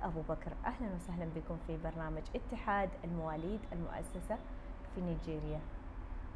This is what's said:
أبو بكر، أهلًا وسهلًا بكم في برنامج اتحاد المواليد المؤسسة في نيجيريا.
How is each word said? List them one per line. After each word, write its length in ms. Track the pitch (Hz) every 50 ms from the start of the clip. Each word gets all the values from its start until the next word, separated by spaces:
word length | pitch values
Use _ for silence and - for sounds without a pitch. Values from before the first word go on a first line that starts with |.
| -
أبو 180 | 185 165 165
بكر، 320 | 151 - 160 160 - 170 147 - -
أهلًا 300 | - 240 - 254 208 185
وسهلًا 320 | 170 170 - 175 175 170 160 160
بكم 200 | 165 156 - 170 160 -
في 120 | - 165 160 165
برنامج 380 | 160 160 165 160 156 160 156 151 - -
اتحاد 540 | 247 - - 254 - - 220 202 202 196 185 - - -
المواليد 560 | 170 175 165 160 160 156 156 160 185 214 214 - - -
المؤسسة 680 | 170 165 - - - 165 - - 180 175 - 208 247 - - - - - - - - - - -
في 60 | 196
نيجيريا. 600 | 180 175 165 - - 165 156 151 151 147 151 151 - - - - - - - - - - - - - - -